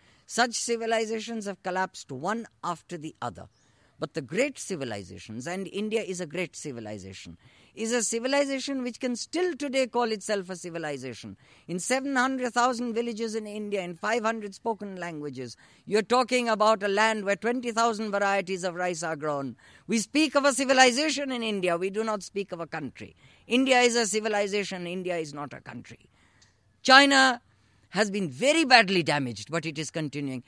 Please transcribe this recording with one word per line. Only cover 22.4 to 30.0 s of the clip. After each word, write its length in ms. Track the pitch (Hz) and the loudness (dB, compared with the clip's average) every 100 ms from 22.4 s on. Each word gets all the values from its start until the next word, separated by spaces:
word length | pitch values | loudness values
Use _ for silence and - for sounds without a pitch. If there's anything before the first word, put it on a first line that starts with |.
| 190 | -6
of 80 | 170 | -8
a 80 | 165 | -8
country. 480 | 160 135 - 107 - _ _ - | -8 -10 -12 -16 -18 _ _ 0
India 320 | 247 262 254 | 2 4 6
is 160 | 247 233 | 4 4
a 120 | 220 | 0
civilization, 760 | 214 220 208 202 202 190 185 175 | 0 0 0 0 -2 -2 -6 -6
India 320 | 185 180 175 | -6 -4 -4
is 160 | 156 | -6
not 200 | 147 143 | -8 -10
a 80 | - | -12
country. 480 | - 117 - 113 _ _ _ _ _ _ _ _ | -12 -12 -14 -20 _ _ _ _ _ _ _ _
China 600 | - 262 277 277 262 240 _ _ _ _ _ | 8 10 10 8 6 2 _ _ _ _ _
has 200 | 180 214 | 0 0
been 180 | 202 180 | 0 -4
very 360 | 127 254 320 285 | 2 4 4 8
badly 380 | 247 190 190 | 8 8 4
damaged, 480 | 156 147 127 104 104 | 2 2 0 -6 -4
but 140 | 165 156 | -4 -4
it 120 | 151 | -6
is 140 | 156 | -6
continuing. 520 | 165 | -4